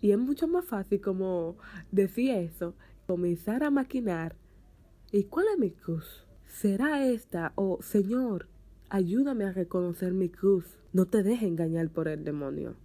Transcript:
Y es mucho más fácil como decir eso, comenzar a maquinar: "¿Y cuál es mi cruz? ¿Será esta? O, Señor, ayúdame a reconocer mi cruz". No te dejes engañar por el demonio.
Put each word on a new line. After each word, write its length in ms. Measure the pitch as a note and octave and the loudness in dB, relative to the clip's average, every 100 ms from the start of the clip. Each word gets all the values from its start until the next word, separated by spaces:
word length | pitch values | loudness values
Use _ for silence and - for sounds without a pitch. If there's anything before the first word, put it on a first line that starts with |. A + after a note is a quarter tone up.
Y 120 | G#3 | 6
es 40 | G3+ | 4
mucho 300 | B3+ C#4+ E4 | 2 0 0
más 180 | F4 F4+ | 0 -2
fácil 340 | G#3+ F#3+ G3+ | -6 -2 -2
como 580 | G3+ F#3 F#3+ F3+ E3 F3 - F#3 D#3+ | 0 -2 -2 -2 -4 -8 -16 -16 -2
decir 400 | F#3+ F#3+ - C4 | 2 2 0 0
eso, 420 | A3+ E3+ - E3+ - - - - | 0 -4 -6 -8 -8 -20 -20 -6
comenzar 580 | F3 F3 E3+ G#3+ A#3 | -2 0 -2 -2 -2
a 60 | D4+ | 2
maquinar: 640 | C#4 C4 C4 A3+ E3+ E3 - - - - - - - - | 2 0 -2 -2 -2 -4 -10 -20 -20 -20 -20 -20 -20 -2
"¿Y 140 | G3+ G3+ | 0 0
cuál 200 | D#4 G#4 | 0 2
es 60 | G4 | 2
mi 100 | G3+ | 0
cruz? 560 | - - E3 - - - - - | -2 -6 -6 -8 -20 -20 -20 -20
¿Será 580 | - G#3 G3 C#4+ D4 C4+ | -2 0 2 0 2 0
esta? 460 | A#3 - F3 E3 - | 0 -4 -4 -4 -2
O, 240 | G3 F3+ | -2 -2
Señor, 680 | - G#3 F#3+ B3 B3+ F#3 - - - - - | 0 2 2 0 0 -4 -6 -20 -20 -20 -4
ayúdame 560 | G3 F3 G#3+ C#4 B3 G3 | 0 2 2 0 0 -2
a 60 | |
reconocer 600 | F#3 F3 F#3 F3+ E3+ F#3 | -2 -2 0 -2 -2 -2
mi 160 | F#3+ F3+ | 0 -2
cruz". 360 | - G3 F#3+ E3+ - - | 2 4 4 0 -18 -2
No 140 | F#3 F3+ | 2 4
te 180 | A3 | 4
dejes 240 | G3 A#3+ G#3+ | 4 2 0
engañar 420 | E3 E3 E3 E3 | 0 0 0 -2
por 180 | D#3+ D#3+ | -2 -2
el 160 | D3+ | -4
demonio. 520 | D#3 D3 C#3 D3 C3 - | -4 -4 -4 -6 -8 -10